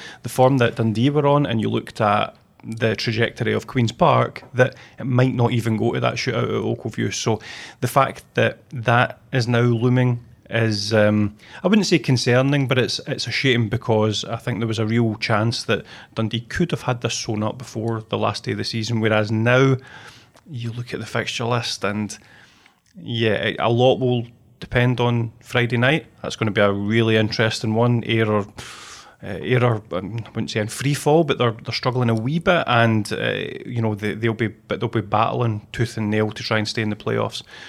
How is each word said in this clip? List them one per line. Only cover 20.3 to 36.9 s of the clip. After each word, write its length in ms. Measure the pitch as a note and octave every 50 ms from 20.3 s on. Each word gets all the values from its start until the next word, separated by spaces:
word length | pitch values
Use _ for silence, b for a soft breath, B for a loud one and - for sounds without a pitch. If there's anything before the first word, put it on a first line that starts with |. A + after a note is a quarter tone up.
| B _ _ -
you 220 | D3+ A#2+ A#2 A2+
look 220 | A2+ B2 A#2+ - -
at 60 | -
the 60 | A2+
fixture 400 | - - A#2+ A2 - - - A#2+
list 380 | A#2 A#2+ A#2+ A#2 - - - -
and, 320 | G2 G#2 G#2 G#2+ G2 - - b b b b b b b b b b b b b _ - F3+
yeah, 360 | E3+ - A#2+ A2+ A2+ A2 G2+
it, 200 | - - A2 - -
a 100 | - A2+
lot 280 | A#2+ A#2 B2 C3 - -
will 280 | C3 B2 B2 A#2+ A#2 - - _ _ _ _ -
depend 400 | - - - B2 A#2+ B2 B2 A#2
on 320 | A#2+ A#2+ A#2 A#2+ A2+ A2+ - -
Friday 380 | - - - B2 A#2+ A#2 B2 A#2
night. 300 | A#2+ C3 D#3 D#3 - - _ _
That's 140 | - - -
gonna 160 | - A2+ G#2+
be 100 | F#2 G#2+
a 100 | G#2 G2+ G2+
really 420 | G2+ G2+ G2+ A2 A#2 A2+ A2+ A2
interesting 580 | A2 A2 G#2+ - - A#2 A2+ - - - A2 A2
one. 280 | A2+ A#2 A#2+ A#2+ A#2 -
Ayr 240 | - A2+ A2+ A2+ G#2+
are, 80 | G#2+ G#2
uh, 840 | F#2+ - - - - - - - - - - - - - - _ - G2
Ayr 360 | G2 E2+ - F2+ B2+ B2 B2+
are, 180 | A#2+ A2+ G#2+ - -
um, 280 | - F2+ G2 F#2+ A2 A#2 G#2+
I 40 | -
wouldn't 200 | - A2+ F#2+ -
say 100 | - A2+
in 60 | G#2 A2
free 280 | - - A#2+ C#3+ D3
fall, 280 | - - D3 D3 E3 E3
but 140 | C#3 - -
they're, 140 | B2 A#2
they're 220 | G#2+ - - - -
struggling 360 | - - C3 A#2+ B2+ B2 A2+
a 60 | A2+
wee 240 | A2 A2 C3 D#3 E3+
bit, 240 | - G3 F3+ D#3+ -
and, 460 | - A#2+ A#2 A#2 A2+ A2+ A2 G#2 - -
uh, 200 | - A2 A2+ G2+ G2 - - - - - -
you 140 | B2 A#2 A2+
know, 100 | A2 G#2+
they, 220 | G2+ G#2+ G#2+ D#2+
they'll 180 | A2 A#2 A#2 A2
be, 140 | G#2 A#2 G#2
but 320 | - - _ - E2+ D#2
they'll 100 | A#2+ A2
be 120 | - A2+
battling 680 | G2 G2 G#2+ G#2+ A2 - - B2 A#2+ A2+ G#2+ G#2 - -
tooth 240 | - - A#2 - - A#2
and 120 | G#2+ G#2
nail 220 | G#2+ G#2+ G#2+ G#2+
to 100 | G#2 - B2
try 140 | - A2+ G#2+
and 100 | G2+ -
stay 140 | - A#2
in 80 | A2
the 60 | G#2+